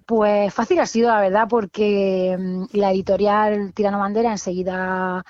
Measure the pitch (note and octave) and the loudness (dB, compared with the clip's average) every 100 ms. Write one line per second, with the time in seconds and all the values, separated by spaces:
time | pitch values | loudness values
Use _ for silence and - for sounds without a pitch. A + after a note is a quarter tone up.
0 | - A3+ G#3 G#3 G3+ - A3+ F4 A3+ A3+ | -2 0 2 2 0 -2 0 0 0 2
1 | A#3 G#3+ G3 G3+ A3 A#3 G3 - G#3 G3+ | 2 4 2 2 2 0 -2 -2 0 2
2 | G3 F#3 F#3 F#3 F#3 F#3 F#3+ G3+ G3 F#3+ | 0 0 0 -2 -4 -6 -4 0 0 0
3 | F#3+ F#3+ G3+ G#3 G#3+ G#3 G3+ - G3+ G3+ | 0 2 2 2 2 0 -4 -2 -2 0
4 | G3+ G#3+ A#3 G3+ F#3+ F3+ F3+ F#3 F#3 F#3 | -2 0 0 -2 -4 -4 -4 -4 -2 -2
5 | F#3 F#3 - | -2 -4 -8